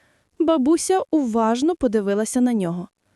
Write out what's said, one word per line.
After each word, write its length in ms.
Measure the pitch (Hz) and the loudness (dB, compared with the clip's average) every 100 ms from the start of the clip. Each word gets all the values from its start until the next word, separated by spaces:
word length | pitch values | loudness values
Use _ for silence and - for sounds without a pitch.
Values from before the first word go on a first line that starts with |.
| _ _ _ - | _ _ _ -4
Бабуся 640 | 320 320 254 330 - 381 - | 0 2 2 0 2 -2 0
уважно 640 | 320 247 226 220 240 311 359 | -2 0 0 0 0 0 0
подивилася 680 | 247 214 196 202 220 247 | 0 0 0 -2 -2 0
на 120 | 247 | 0
нього. 360 | 226 170 175 180 _ _ | 0 -2 -6 -10 _ _